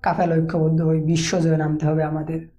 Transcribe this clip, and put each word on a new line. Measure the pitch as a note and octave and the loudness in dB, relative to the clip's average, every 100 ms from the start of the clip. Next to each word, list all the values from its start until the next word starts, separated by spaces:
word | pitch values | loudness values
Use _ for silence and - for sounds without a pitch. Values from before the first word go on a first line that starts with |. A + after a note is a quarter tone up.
কাফেলা | - E3 E3+ | -2 0 2
ঐক্যবদ্ধ | D#3+ D#3+ F3 D#3+ D#3+ | 2 0 0 2 2
হই, | D#3+ D#3+ | 2 0
বিশ্বজয়ে | D#3 E3 - F#3 E3 D#3+ | 0 0 0 0 2 2
নামতে | D#3 D3+ D3+ | 0 0 0
হবে | D#3 | 0
আমাদের। | D#3 D#3 D#3 D#3+ D#3+ | -2 -4 -6 -8 -10